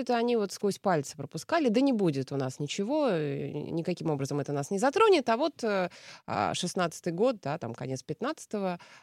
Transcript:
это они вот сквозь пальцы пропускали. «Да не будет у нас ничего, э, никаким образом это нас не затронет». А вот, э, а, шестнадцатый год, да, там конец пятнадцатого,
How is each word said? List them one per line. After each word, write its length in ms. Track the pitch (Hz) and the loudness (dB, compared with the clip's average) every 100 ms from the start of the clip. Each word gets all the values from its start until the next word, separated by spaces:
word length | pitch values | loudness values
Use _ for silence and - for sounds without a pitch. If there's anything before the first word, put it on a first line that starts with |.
это 160 | 247 240 | 2 0
они 200 | 240 233 | 2 2
вот 160 | 196 | 0
сквозь 260 | - 202 - | -2 -2 0
пальцы 380 | 202 165 139 - | 2 2 0 -8
пропускали. 520 | 131 160 - 339 262 | -10 -10 -2 2 4
«Да 120 | 214 | 6
не 120 | 277 | 4
будет 380 | 226 185 135 131 | 4 2 2 -2
у 40 | 139 | -2
нас 220 | 131 - | -4 -4
ничего, 480 | 147 - 202 311 277 | -6 -4 -2 0 2
э, 400 | 170 147 143 143 | 0 -2 -4 -6
никаким 580 | 147 - 165 165 175 160 | -6 -4 -4 -4 -2 -2
образом 280 | 143 139 147 | -2 0 -2
это 120 | 139 | -2
нас 180 | 143 139 | -4 -2
не 80 | 196 | 0
затронет». 500 | 254 381 440 349 240 | 2 4 6 6 4
А 80 | 226 | 0
вот, 280 | 320 - | 0 -2
э, 240 | 226 196 175 - - - - | 0 0 0 -4 -18 -18 -4
а, 280 | - 196 | 0 0
шестнадцатый 580 | - 180 - 170 - 180 | 0 -2 0 -2 -2 -6
год, 280 | 170 247 220 | 0 2 0
да, 160 | 139 156 | -4 -6
там 160 | 113 | -6
конец 280 | 120 135 131 | -8 -6 -6
пятнадцатого, 760 | - 151 254 320 - 214 190 175 - - | -6 -6 -6 -6 -8 -4 -4 -6 -10 -20